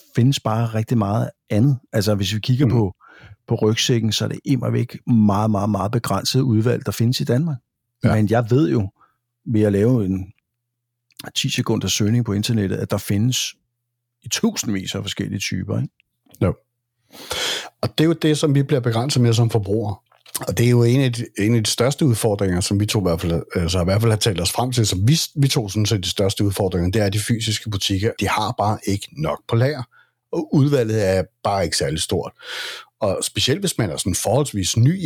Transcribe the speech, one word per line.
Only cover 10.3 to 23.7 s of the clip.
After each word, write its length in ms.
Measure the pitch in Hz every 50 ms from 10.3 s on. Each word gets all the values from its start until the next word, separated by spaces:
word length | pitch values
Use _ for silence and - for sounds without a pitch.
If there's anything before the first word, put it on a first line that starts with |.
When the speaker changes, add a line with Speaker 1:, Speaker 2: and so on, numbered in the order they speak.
| - _ _ _ _ _ _ _ _ _ _ _ _ _ _ _ _ - - - -
Speaker 1:
ti 140 | - - 135
sekunders 440 | - - 120 - 113 104 98 95 -
søgning 320 | - 110 104 117 120 117
på 80 | 123 104
internettet, 440 | 101 104 - 120 113 101 95 104 104
at 140 | - -
der 60 | - 101
findes 580 | - - 104 101 110 131 123 - - - - _ _ _ _ _ _ _ _ _ _ _ _ _ -
i 40 | 117
tusindvis 640 | - - - 226 208 - - 113 104 95 92 - -
af 60 | 101 98
forskellige 360 | 101 - - 101 101 98 98
typer, 380 | - - - 95 90 95 104 117
ikke? 120 | 127 - _ _ _ _ _ _ _ _ _ -
Speaker 2:
Jo. 120 | - 90 - - _ _ _ _ _ _ _ _ _ _ - - - - - - - - - - - - - _
Og 160 | - - - -
det 60 | 156
er 40 | 165
jo 60 | 165
det, 240 | 160 - 156 151 147
som 180 | - 156 135
vi 80 | 139 139
bliver 160 | 131 151 131
begrænset 420 | 117 123 110 113 120 147 147 135
med 120 | 120 120 113
som 160 | 107 120 113
forbrugere. 460 | 110 113 98 92 101 113 110 104 98 - _ _ _ _ _ - - - - -
Og 100 | 90 92
det 80 | 120
er 40 | 123
jo 140 | 120 120 120
en 180 | 117 123 139
af 120 | 139 127 120
de, 120 | 117 120 - - -
en 180 | 101 107 120
af 80 | 117 107
de 60 | -
største 360 | - - 117 127 143 - 175
udfordringer, 560 | 139 113 - - 113 101 101 101 95 90 87
som 180 | - - 104 101
vi 60 | 104
to 140 | 104 - 110
i 20 | 95
hvert 180 | 90 82 82
fald, 200 | - 90 82 80 - - -
altså 260 | 92 87 82